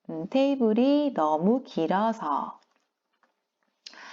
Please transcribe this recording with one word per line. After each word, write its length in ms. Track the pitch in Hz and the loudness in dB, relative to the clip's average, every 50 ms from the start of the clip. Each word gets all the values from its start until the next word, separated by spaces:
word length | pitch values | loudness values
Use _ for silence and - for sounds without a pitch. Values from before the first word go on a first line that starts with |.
| _ - | _ -12
음, 180 | 165 160 165 - | -10 -10 -6 -2
테이블이 880 | - 269 269 277 277 269 240 220 214 220 247 269 285 294 294 285 233 | 0 0 2 2 2 2 2 2 2 4 4 4 4 2 2 0 0
너무 500 | 196 156 151 156 156 165 196 240 262 262 | 0 0 0 2 2 2 2 2 2 -2
길어서. 960 | - - 170 160 160 175 190 214 226 220 - - 151 143 135 - - - - _ _ _ _ _ _ _ _ _ _ _ _ _ _ _ _ _ _ _ _ _ _ _ _ - - - - - - | -4 -4 -2 -2 0 0 0 0 0 -2 -4 -4 -4 -4 -4 -4 -6 -12 -16 _ _ _ _ _ _ _ _ _ _ _ _ _ _ _ _ _ _ _ _ _ _ _ _ -20 -20 -20 -20 -20 -20